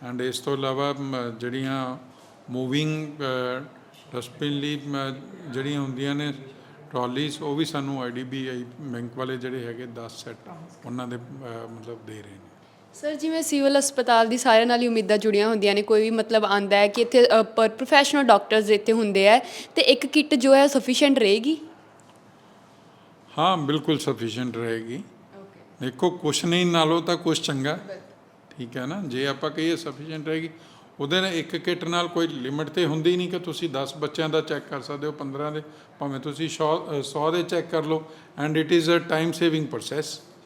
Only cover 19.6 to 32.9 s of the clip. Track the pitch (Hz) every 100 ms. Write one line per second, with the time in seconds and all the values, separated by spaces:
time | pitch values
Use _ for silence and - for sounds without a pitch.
19.6 | - 330 - 240 269 311 294 277 269 269
20.6 | 285 262 - 247 285 262 202 220 262 320
21.6 | - - - - - - - - - -
22.6 | - - - - - - - - 175 180
23.6 | 143 147 156 147 - 110 117 117 123 113
24.6 | 117 113 113 143 - - - - - -
25.6 | - - 127 127 175 175 151 139 170 175
26.6 | 180 170 156 170 175 170 165 156 - 139
27.6 | 139 185 - - - - _ _ - 143
28.6 | 120 131 131 196 160 127 139 131 151 156
29.6 | 165 165 147 131 156 156 151 160 165 -
30.6 | - - - - 143 180 185 165 165 165
31.6 | 180 175 165 175 170 170 165 135 127 147
32.6 | 160 180 160